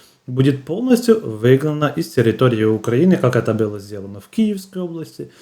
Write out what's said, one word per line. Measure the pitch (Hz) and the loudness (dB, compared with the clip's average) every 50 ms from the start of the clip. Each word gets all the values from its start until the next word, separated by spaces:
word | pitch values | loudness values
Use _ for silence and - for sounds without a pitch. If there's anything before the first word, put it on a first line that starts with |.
| _ _ _ _ _ | _ _ _ _ _
будет | - 123 127 131 143 131 131 - | -8 -2 0 0 0 0 -2 -6
полностью | - 160 208 247 262 247 226 - - 226 220 | -8 -6 -4 2 2 2 2 4 2 2 2
выгнана | - 117 110 107 110 123 131 135 147 151 151 151 151 139 131 | 0 -8 -8 0 4 4 4 4 4 -2 -2 0 -2 -2 -2
из | - - - | -4 -6 -2
территории | - 131 117 113 104 - 131 127 120 107 110 | -2 2 2 2 2 4 2 2 2 2 2
Украины, | 110 110 107 - - 117 127 170 190 180 | 2 0 0 -2 -2 0 2 4 4 4
как | - - 123 127 | 4 2 2 0
это | 123 113 113 110 | 0 0 0 0
было | 107 110 104 104 101 | 0 -2 -2 -4 -10
сделано | 98 101 104 101 95 98 101 101 | -12 -12 -14 -12 -12 -14 -16 -16
в | - _ | -18 _
Киевской | - - 220 214 208 196 190 - - 185 180 | -2 -2 0 0 -2 -6 -10 -12 -10 -10 -8
области, | 170 165 165 151 - - - 143 - _ - | -8 -8 -10 -12 -12 -12 -16 -16 -16 _ -20